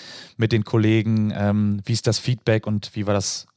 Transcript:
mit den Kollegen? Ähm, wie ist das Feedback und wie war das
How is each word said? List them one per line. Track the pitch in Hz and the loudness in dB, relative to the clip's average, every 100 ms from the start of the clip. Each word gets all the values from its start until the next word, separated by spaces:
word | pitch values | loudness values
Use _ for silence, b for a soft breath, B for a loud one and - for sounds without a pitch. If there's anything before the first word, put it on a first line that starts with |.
| B B B B | B B B B
mit | 113 | 0
den | 117 | 0
Kollegen? | 104 117 107 110 107 110 107 - | 2 2 4 4 2 0 0 0
Ähm, | 101 104 104 104 98 | 0 2 0 -2 -2
wie | |
ist | 117 - | -2 0
das | 107 | -2
Feedback | - 120 - 110 107 | -2 -2 0 0 0
und | 107 - - | -4 -4 -6
wie | 101 | 0
war | |
das | 101 95 - - | 0 0 -6 -12